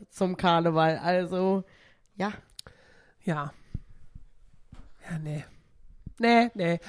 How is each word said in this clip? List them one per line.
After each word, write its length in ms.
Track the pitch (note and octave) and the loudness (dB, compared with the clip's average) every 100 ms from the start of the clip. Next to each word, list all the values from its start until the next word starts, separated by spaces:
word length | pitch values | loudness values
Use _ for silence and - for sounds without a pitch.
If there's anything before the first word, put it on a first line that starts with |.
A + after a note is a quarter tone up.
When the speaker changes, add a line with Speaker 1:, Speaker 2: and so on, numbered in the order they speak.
| - | -12
Speaker 1:
zum 260 | - F#3 F3 | -4 -2 0
Karneval, 640 | F3+ E3+ E3 D#3+ D#3+ D#3+ | 2 4 4 4 2 2
also, 640 | E3+ F3+ F3 F#3 F#3 F#3+ - - - _ _ - | 0 0 0 0 0 0 -4 -16 -20 _ _ -6
ja. 160 | G3+ - - - - - _ - _ _ | -6 -6 -18 -20 -20 -20 _ -20 _ _
Speaker 2:
Ja. 300 | - D3+ D3 - - - - - - - - - - - - - - - - | -4 -4 -4 -12 -12 -12 -12 -20 -18 -18 -20 -20 -20 -20 -20 -20 -20 -18 -12
Ja, 100 | E3 | -10
nee. 220 | D3+ D3+ - - _ - - - - - | -8 -10 -10 -20 _ -20 -20 -18 -16 0
Nee, 320 | A#3 A#3 A#3 | 4 6 4
nee. 260 | G3+ E3+ E3+ | 0 -2 -2